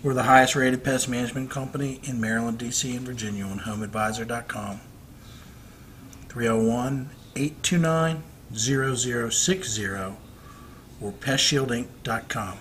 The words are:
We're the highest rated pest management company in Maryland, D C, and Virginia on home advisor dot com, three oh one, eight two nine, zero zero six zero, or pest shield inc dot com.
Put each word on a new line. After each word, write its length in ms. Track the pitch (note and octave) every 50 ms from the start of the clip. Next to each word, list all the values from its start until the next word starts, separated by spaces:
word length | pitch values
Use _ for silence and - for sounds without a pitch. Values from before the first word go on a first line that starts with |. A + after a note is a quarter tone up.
We're 100 | - C#3
the 120 | C3 B2+ A#2+
highest 300 | B2+ C3 C3 C3 B2+ -
rated 300 | C#3 C3 B2+ B2+ B2+ -
pest 240 | C#3 C3 B2+ B2 B2+
management 400 | B2 A#2+ B2 A#2 A2 C3+ C3 C3
company 500 | - C#3 C3+ C3+ - C#3 C#3+ C3+ C3 -
in 180 | - C#3+ B2+ A#2
Maryland, 380 | A2+ A2 A2 A2+ A#2 A#2 A2+ A#2
D 120 | A#2+ A#2+
C, 240 | A#2+ - - C3 B2
and 120 | B2 B2+
Virginia 400 | B2+ B2+ A#2 A2 G#2 G2+ G2+ G2
on 100 | G2 G2
home 260 | G2 F#2 A2 G#2+ G#2+
advisor 440 | G#2+ G#2 G#2+ A2 G#2+ A2 A2 A#2 A2+
dot 220 | A2+ A#2 A#2+ A#2 -
com, 320 | - G#2+ G2+ G2+ G2 - - - - - - - - - - - - - - - - - - - - - - - - - - - - - - -
three 180 | - B2 A#2
oh 160 | A2+ A2 A2+
one, 460 | A2+ A2+ A#2 B2 B2 C3+ C#3 C3+ C3 C#3 - - - - -
eight 260 | C3 C#3 D3+ D3+ -
two 160 | - - F3+ E3+
nine, 440 | E3 D#3+ D#3+ D#3+ E3 E3 E3 D#3 D#3 - - - - - A#2
zero 400 | A2 A2 B2+ C#3 C3+ C3 C3+ B2+
zero 340 | A#2 B2 B2+ A#2+ A#2+ A#2 A2+
six 400 | - - - E3+ F#3+ F#3 - A#2
zero, 480 | G#2 G#2+ G2+ F#2+ F#2+ G2 F#2+ G2 G2+ - - - - - - - - - - - - - - - - -
or 100 | G#2+ G2+
pest 320 | G2+ - - C3+ C3+ C3
shield 280 | - - D3+ C#3 C3+ A#2+
inc 160 | A#2+ A#2+ B2 - - -
dot 260 | - A#2+ A2+ A2 - -
com. 300 | - A#2 G#2 G2 G2 -